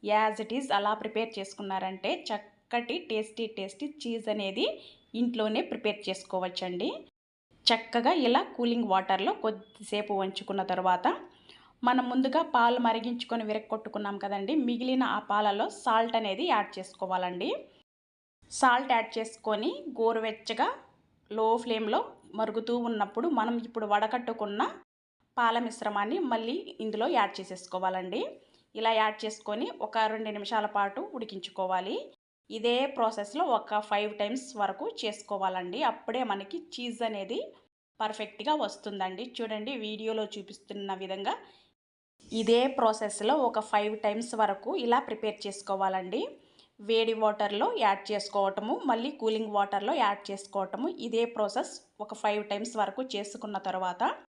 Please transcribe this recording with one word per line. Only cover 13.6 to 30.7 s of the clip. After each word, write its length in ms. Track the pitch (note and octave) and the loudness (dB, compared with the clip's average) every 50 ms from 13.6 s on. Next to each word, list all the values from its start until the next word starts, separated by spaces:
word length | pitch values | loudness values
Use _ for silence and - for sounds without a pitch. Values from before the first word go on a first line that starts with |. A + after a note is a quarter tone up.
| G#3+ - - A3 A3 G#3+ - G#3 G#3 G3+ G3+ G3 - | -2 -4 -6 -6 -6 -6 -6 -4 -4 -4 -4 -4 -4
కదండి, 300 | G3+ G3+ G3+ G3 G3 D4 D#4 C4 A#3+ | -4 -2 -2 -2 0 2 2 2 2
మిగిలిన 360 | A#3+ A#3+ B3 B3+ C4 B3+ C4 - - | 0 0 0 0 2 2 2 2 0
ఆ 40 | - - - | -2 -2 0
పాలలో 380 | G3+ G#3 G#3+ G#3 G3+ G3+ A#3 G4 G#4 - - | 2 4 4 4 4 2 0 -2 -2 -4 0
సాల్ట్ 340 | B3+ A3+ A3 A#3 A#3 A#3 A#3 A3 | 2 4 4 4 4 2 0 0
అనేది 240 | G#3 F#3+ F#3+ D4+ F4+ C#4 | 0 -2 -2 0 2 2
యాడ్ 180 | G#3+ G3+ - - - | 2 2 -2 -6 -12
చేసుకోవాలండి. 720 | F#3 - - - - F#3 F#3 F#3 F#3 F3+ F3 F3 G3 C#4 A4 D5+ - - _ _ _ _ _ _ _ _ _ _ _ _ _ _ _ _ - - | -12 -12 -8 -8 -4 -2 0 0 0 -2 -2 -2 -2 -2 -4 -4 -8 -12 _ _ _ _ _ _ _ _ _ _ _ _ _ _ _ _ -2 4
సాల్ట్ 320 | - C4 A#3 B3 C4+ C4 B3+ | 6 6 6 6 4 2 2
యాడ్ 140 | A#3 A3+ A3+ - A#3 | 2 2 0 -4 -6
చేసుకొని 540 | A3 A3 - - _ A3 G#3+ G#3 A3 D#4+ - C#5+ F4+ E4 B3+ - | -6 -6 -8 -8 _ -2 0 0 0 -2 -2 -4 -8 -10 -4 2
గోరువెచ్చగా 680 | A3+ A3+ A3+ A3+ A3 A3+ G#3+ A3 - - A3+ A#3 C#4 G4+ C5 - - - _ _ _ _ _ _ _ _ G#3+ A3 | 2 2 2 2 0 -2 -4 -6 -6 -8 0 0 2 0 0 -4 -10 -20 _ _ _ _ _ _ _ _ -2 2
లో 100 | A3 A3 A3+ A#3 A#3 | 4 4 4 4 2
ఫ్లేమ్లో 360 | A#3+ A3+ A3 A3 G#3+ A3+ F4 A#4 - - - _ - - G#3+ | 0 -2 0 0 2 2 2 2 0 -8 -18 _ -14 -4 -2
మరుగుతూ 360 | A3 A3 G#3 A3+ A3 A#3 A#3+ B3 A#3+ A#3 | -2 0 0 -2 0 2 0 2 2 0
ఉన్నప్పుడు 380 | A#3 G#3+ G3+ G3+ - A3+ B3 E4+ D4+ A#3+ | 2 0 0 0 0 0 2 2 4 4
మనం 160 | G#3+ A#3 A#3+ A#3+ A3+ A#3 | 2 2 2 0 -2 -4
ఇప్పుడు 180 | - A3+ A3 G#3 G#3 | -4 -4 0 4 4
వడకట్టుకున్న 680 | G#3 G#3 A3 A#3 B3 A#3+ A#3+ A3+ A#3 G#3 G#3 G3+ G#3 C4 - D#4+ - - _ _ _ _ _ _ _ _ _ _ - | 4 4 4 0 -2 -2 -2 -4 -4 -4 -4 0 0 0 0 0 -8 -18 _ _ _ _ _ _ _ _ _ _ 2
పాల 180 | A#3+ A3+ A3+ A#3+ A#3+ | 2 4 4 2 0
మిశ్రమాన్ని 540 | A#3 A#3 - - G#3 G#3 G3+ G3+ G#3+ C4+ G4 F4 C4 A#3 | -2 -4 -2 -4 -2 0 0 0 0 0 0 0 2 0
మళ్ళీ 220 | A3+ A3+ A3+ C4 F4+ G#4 - - - - | 0 0 -2 -4 -4 -4 -8 -10 -6 -6
ఇందులో 220 | A3 G#3+ G#3+ A3+ C4 F4 B3 | -4 -2 0 0 2 4 4
యాడ్ 160 | G#3 G3+ G3+ - | 4 2 0 -6
చేసేసుకోవాలండి. 840 | F#3+ - F#3+ F#3 - - - F#3 F#3 F#3 F#3 F#3 F#3 F#3 F#3 B3 G4+ D5 - - - _ _ - _ _ _ G#3+ | -10 -10 -10 -12 -12 -6 -6 -2 0 0 0 0 -4 -4 -4 -4 -4 -4 -6 -12 -20 _ _ -20 _ _ _ 0
ఇలా 120 | A3 A3 A3+ A3 | 2 2 4 4
యాడ్ 180 | G#3+ G#3+ G#3+ G#3+ - | 4 2 2 -2 -6
చేసుకొని 440 | G#3+ G#3+ - - - G#3 G#3+ C4+ A4 B4 - - | -6 -6 -6 -6 -4 -4 -2 -2 -4 -4 -6 -8
ఒక 140 | G#3+ - A3+ A3 G#3+ | -2 0 2 2 2
రెండు 200 | A3 A3 A3 G#3+ G#3 | 2 -2 -4 -4 -4
నిమిషాల 320 | G#3 G3+ G3 A#3+ A3 G#3+ G#3 | -6 -6 -2 0 0 0 2